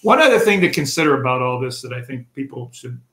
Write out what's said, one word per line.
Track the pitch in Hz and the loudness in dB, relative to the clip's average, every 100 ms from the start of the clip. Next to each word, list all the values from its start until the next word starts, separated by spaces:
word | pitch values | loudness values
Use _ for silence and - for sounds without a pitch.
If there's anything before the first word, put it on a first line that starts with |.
One | 214 269 | 2 4
other | 302 220 | 6 4
thing | 214 196 | 4 2
to | 175 | 2
consider | - 143 - 156 135 | 0 -2 0 2 2
about | 123 127 | 0 0
all | 127 123 | -2 -2
this | 123 123 | -6 -8
that | 120 | -12
I | 127 | -12
think | 123 131 120 | -10 -14 -14
people | - 139 123 120 | -12 -12 -12 -14
should, | - 127 123 - | -14 -14 -14 -18